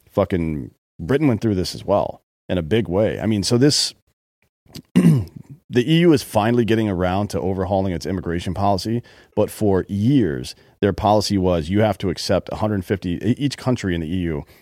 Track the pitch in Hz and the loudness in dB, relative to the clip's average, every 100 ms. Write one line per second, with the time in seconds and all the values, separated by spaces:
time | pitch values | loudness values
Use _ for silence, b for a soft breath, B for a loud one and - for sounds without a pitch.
0 | _ - 92 90 80 76 58 - _ - | _ -2 0 0 -2 -4 -8 -16 _ -10
1 | 82 139 151 107 110 92 87 - - 98 | -2 0 2 2 0 0 -2 -6 -2 0
2 | - - _ _ - 92 78 110 87 92 | 0 -8 _ _ -6 -4 0 -2 0 0
3 | 104 53 107 104 90 120 147 - - - | 0 0 -2 -2 0 2 4 2 -2 -8
4 | _ _ _ _ _ _ _ - - 185 | _ _ _ _ _ _ _ -20 -4 2
5 | 175 139 82 - - - - 120 120 165 | 4 4 0 -12 -20 -20 -4 0 2 4
6 | 175 143 - 107 107 120 107 113 107 87 | 4 4 2 0 2 2 2 2 0 0
7 | 90 95 104 98 90 95 92 98 95 82 | 0 0 -2 -4 -4 -2 -2 0 0 -4
8 | 76 95 85 87 95 87 101 95 110 117 | -4 -6 -4 -4 -4 -2 0 0 -2 -6
9 | b b b - 101 - 107 92 - 101 | b b b -2 -2 0 0 2 0 0
10 | 113 143 90 65 65 - b _ 101 87 | 2 4 2 -2 -8 -16 b _ 0 2
11 | 104 107 - 98 90 87 76 104 107 98 | 4 4 2 0 2 0 0 2 2 0
12 | 95 - - 92 - - 110 101 - 101 | -4 -4 -2 -2 -2 -4 -2 -2 -2 -2
13 | 92 85 107 117 139 - 131 120 98 85 | -2 -2 0 0 -2 -4 -4 -2 -2 -4
14 | 78 92 85 73 - b | -2 -4 -2 -4 -8 b